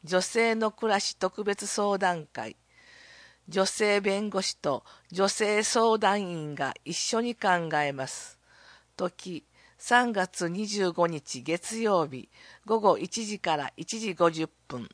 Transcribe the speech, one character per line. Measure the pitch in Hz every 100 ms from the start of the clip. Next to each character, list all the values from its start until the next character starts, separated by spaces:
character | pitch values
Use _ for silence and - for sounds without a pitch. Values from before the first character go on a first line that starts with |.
女 | 156 180
性 | 180 233 226
の | 226 220
暮 | - 226
ら | 202
し | - -
特 | 190 -
別 | 208 202 202
相 | - 208 196
談 | 190 175
会。 | 147 - 110 - _ _ - - - - - _ -
女 | 170 190
性 | - 208 202
弁 | 202 196 214
護 | 190
士 | 190 -
と | 156 131 - - _
女 | 180 196
性 | - 214 208
相 | 214 247 226 220
談 | 208 202
員 | 190 170 151
が | 143 135 -
一 | - 170
緒 | - 226
に | 240
考 | 233 208 180 165
え | 156 147
ま | 139 131
す。 | - - - _ _ - - _ -
時、 | 185 - 185 165 _ _ - _
三 | - 240 247
月 | 208 185 - 175
二 | 175 214
十 | 208 185
五 | 165 170
日 | 160 - 131
月 | 127 170 - 220
曜 | 226 190 151
日、 | 131 - _ - -
午 | - 220
後 | 208 143
一 | 160 - 214
時 | 208
か | - 156
ら | 139 -
一 | 175 226
時 | 220
五 | 170 170
十 | 160 160 _ _
分 | 127 107